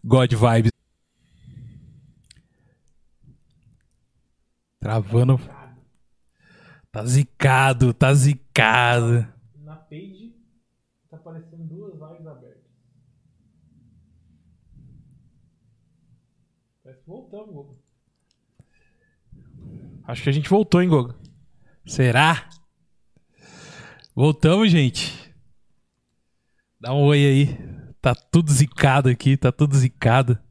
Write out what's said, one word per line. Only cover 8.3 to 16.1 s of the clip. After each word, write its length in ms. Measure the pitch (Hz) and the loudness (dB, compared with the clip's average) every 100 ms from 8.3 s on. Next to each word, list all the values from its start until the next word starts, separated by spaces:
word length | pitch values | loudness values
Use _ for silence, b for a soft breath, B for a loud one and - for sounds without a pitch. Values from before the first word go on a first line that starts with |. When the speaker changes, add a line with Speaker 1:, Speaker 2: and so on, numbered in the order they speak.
| 139 - - 113 120 120 120 117 117 113 - _ 147 | -2 -6 0 2 2 2 0 0 -2 -4 -12 _ -20
Speaker 2:
Na 100 | 147 156 | -20 -20
page 600 | _ 151 196 190 226 233 _ _ _ _ _ _ _ | _ -20 -20 -20 -20 _ _ _ _ _ _ _ _
tá 60 | 156 | -20
aparecendo 480 | 165 165 - 165 | -20 -20 -20 -20
duas 300 | 160 175 208 | -18 -18 -20
lives 320 | 160 156 165 160 | -20 -20 -20 -20
abertas. 360 | 131 123 _ _ _ _ _ _ _ _ _ _ _ _ _ _ _ _ _ _ _ _ _ _ - - - _ _ _ _ _ _ _ _ _ _ _ | -20 -20 _ _ _ _ _ _ _ _ _ _ _ _ _ _ _ _ _ _ _ _ _ _ -20 -20 -20 _ _ _ _ _ _ _ _ _ _ _